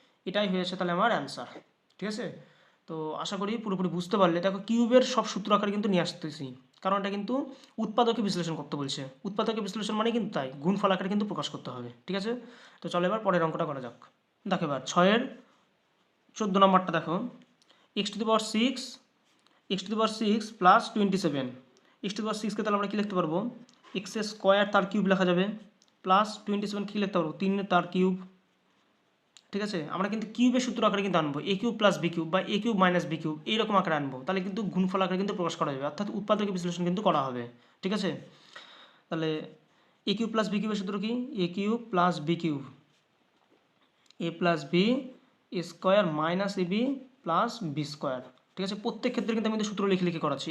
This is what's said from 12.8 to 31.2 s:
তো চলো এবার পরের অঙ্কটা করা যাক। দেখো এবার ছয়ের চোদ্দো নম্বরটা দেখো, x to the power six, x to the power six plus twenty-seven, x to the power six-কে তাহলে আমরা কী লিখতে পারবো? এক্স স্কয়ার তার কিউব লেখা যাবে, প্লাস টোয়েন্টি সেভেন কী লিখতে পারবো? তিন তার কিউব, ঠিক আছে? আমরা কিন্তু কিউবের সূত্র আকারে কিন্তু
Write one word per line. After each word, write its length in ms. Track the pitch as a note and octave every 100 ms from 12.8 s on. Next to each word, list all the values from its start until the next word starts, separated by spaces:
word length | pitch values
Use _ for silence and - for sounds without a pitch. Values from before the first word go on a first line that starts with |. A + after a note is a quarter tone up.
তো 40 | E3+
চলো 100 | F3+ F3+
এবার 120 | A3 G3+
পরের 160 | F3+ E3
অঙ্কটা 200 | D#3 D#3+
করা 120 | C#3 A#2+
যাক। 120 | - - _ _ _ G#3
দেখো 180 | F3+ D#3+
এবার 140 | C3+ -
ছয়ের 300 | - F#3 A3+ C4+ - - _ _ _ _ _ _ _ _ -
চোদ্দো 200 | G#3+ F#3+
নম্বরটা 280 | G3 F#3 F3+ E3
দেখো, 180 | D#3+ F3+ A#3+ - - _ _ _ _ G3+
x 20 | G#3
to 40 | G3+
the 60 | A3
power 140 | A3 G#3+
six, 200 | G#3+ B3 C4+ - - _ _ _ _ _ _ - F#3+
x 20 | F#3
to 40 |
the 60 | A3
power 140 | A3 G#3+
six 180 | G#3+ A3 - -
plus 220 | F3+ A3 A3+
twenty-seven, 520 | A3 G3+ F#3 E3+ C#3+ B2+ A#2+ - _ _ _ G3+
x 20 | G#3
to 40 |
the 40 | G#3+
power 120 | G#3
six-কে 200 | A3 G#3+
তাহলে 140 | G#3+ G3+
আমরা 100 | G3+
কী 40 | G#3
লিখতে 140 | G#3 F3+
পারবো? 180 | E3 E3+ A#3+ - - _ - F#3
এক্স 120 | G3+ A3 G#3
স্কয়ার 340 | - F#3+ G3 G3+
তার 120 | G3+ F#3+
কিউব 140 | G#3+ F#3+
লেখা 140 | F#3+ F3+
যাবে, 140 | F3 G3+ G#3+ - _ _ _ F#3
প্লাস 220 | F#3+ G#3+ - -
টোয়েন্টি 220 | G3+ G#3
সেভেন 160 | G3+ G3
কী 60 | G#3
লিখতে 140 | G3 F#3
পারবো? 140 | D#3 D#3
তিন 100 | F#3+ G3+ G3
তার 140 | F3+ E3+
কিউব, 200 | F#3 F#3 F#3 - - _ _ _ _ _ _ _ _ _ - _
ঠিক 100 | G3 G#3
আছে? 120 | F#3+ - E3+
আমরা 120 | G3+
কিন্তু 120 | A3 - -
কিউবের 280 | B3 B3 B3+
সূত্র 140 | A#3+ A3
আকারে 140 | G3+ G3
কিন্তু 140 | E3